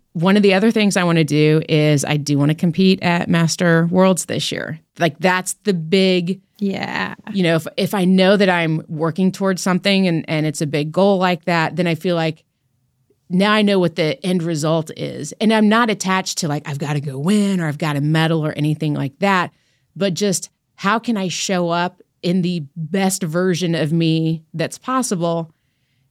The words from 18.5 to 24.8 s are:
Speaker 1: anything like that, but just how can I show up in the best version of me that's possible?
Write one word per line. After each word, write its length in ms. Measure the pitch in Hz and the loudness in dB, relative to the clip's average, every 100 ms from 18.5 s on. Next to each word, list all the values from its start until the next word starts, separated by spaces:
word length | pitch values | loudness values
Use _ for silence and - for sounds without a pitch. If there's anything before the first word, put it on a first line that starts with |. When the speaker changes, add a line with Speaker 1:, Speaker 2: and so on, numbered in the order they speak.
Speaker 1:
anything 400 | - 151 151 156 | -2 -2 0 -2
like 260 | 147 139 - | -2 -4 -2
that, 320 | 196 190 151 - _ _ _ 156 | 0 0 -2 -8 _ _ _ -6
but 160 | 196 | -4
just 360 | 165 202 175 - _ _ - | -2 -2 -2 -6 _ _ -6
how 220 | 196 226 | -2 -2
can 180 | 233 214 | -2 -4
I 100 | 185 | -4
show 420 | - - 185 170 | -4 -4 -2 0
up 320 | 170 180 - _ _ | -2 -2 -6 _ _
in 200 | 175 185 | -2 0
the 220 | 175 175 139 165 | -2 -4 -8 -10
best 440 | 151 196 190 - | -6 -2 0 -2
version 520 | 170 170 185 165 175 165 | -4 -2 0 0 0 0
of 160 | 151 | 0
me 520 | 165 165 160 160 160 - | 0 2 2 0 -2 -6
that's 240 | 160 165 | -6 -6
possible? 720 | - | -8